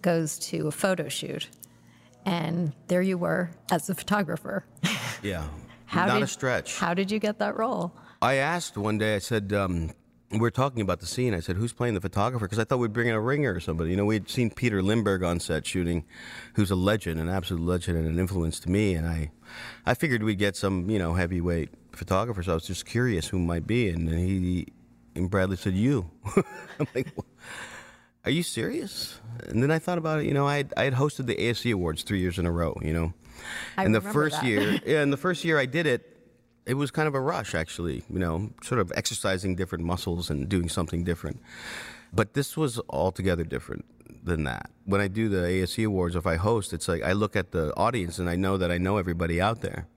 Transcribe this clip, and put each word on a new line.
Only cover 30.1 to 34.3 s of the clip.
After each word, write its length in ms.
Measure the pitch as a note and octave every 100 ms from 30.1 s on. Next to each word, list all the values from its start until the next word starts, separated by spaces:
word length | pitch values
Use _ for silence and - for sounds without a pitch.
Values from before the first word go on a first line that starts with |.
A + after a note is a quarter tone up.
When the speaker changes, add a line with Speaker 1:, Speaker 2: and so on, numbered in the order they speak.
| D#3
Speaker 2:
it. 60 | -
You 80 |
know, 120 | C#3 C#3+
I 120 | C#3+
had, 160 | C#3+ -
I 80 |
had 100 | B2+
hosted 320 | B2+ D3 - B2+
the 140 | -
A 100 | A2+
F 80 | A2+
C 120 | B2+
Awards 320 | G#2 E2+ D#2
three 160 | - G2+
years 200 | F2+ F2
in 80 | E2+
a 60 |
row, 240 | E2+ E2 -
you 100 | D2+
know. 220 | E2 E2 - - - - - - -
Speaker 1:
I 80 |
Speaker 2:
And 100 | F#3+
the 60 | A2
Speaker 1:
remember 240 | G2+ D3
Speaker 2:
first 160 | D3+